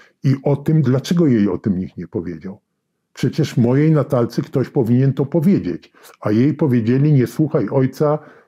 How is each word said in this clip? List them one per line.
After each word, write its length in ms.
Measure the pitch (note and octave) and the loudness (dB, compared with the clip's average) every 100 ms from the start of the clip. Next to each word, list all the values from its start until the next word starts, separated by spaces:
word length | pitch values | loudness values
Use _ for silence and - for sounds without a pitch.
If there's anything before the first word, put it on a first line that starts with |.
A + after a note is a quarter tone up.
| _ _ | _ _
I 120 | C3+ C3+ | -2 0
o 140 | D3 C#3+ | -2 -2
tym, 260 | D3 D#3 | 0 2
dlaczego 440 | B2 C3+ - E3+ D#3+ | 2 0 -2 0 2
jej 220 | A#2 G2+ | 2 0
o 100 | F2 | -2
tym 200 | G#2+ F2+ | -4 -4
nikt 180 | F2 - | -6 -12
nie 120 | E2+ | -10
powiedział? 520 | G#2+ E2+ E2 F#2+ G2+ _ _ _ _ _ | -8 -8 -12 -14 -16 _ _ _ _ _
Przecież 440 | - C3+ - C#3+ - | -4 -4 -2 -2 0
mojej 340 | A#2 C3+ D#3+ | 2 2 2
Natalce 520 | D3+ B2+ C3 A#2 - | 2 0 0 -2 -4
ktoś 280 | C#3+ C#3 A#2+ | -4 -4 -2
powinien 420 | D3 A2 A#2+ C3+ | -2 0 2 2
to 140 | C3+ C#3 | 0 -2
powiedzieć, 680 | E3+ D#3 F#3+ F2+ D#2+ - _ - - | 0 2 0 -2 -8 -12 _ -20 -8
a 100 | G#2 | -2
jej 240 | G#2+ C#3 | 2 2
powiedzieli: 580 | D3 D#3 B2 A2 C3 D3 | 0 0 2 2 2 4
„Nie 140 | C#3+ A#2 | 4 2
słuchaj 420 | - D3+ D3+ G2+ | 0 0 0 0
ojca, 500 | C#3 C3 - D3 D3+ - - | 0 -2 0 -2 -2 -6 -20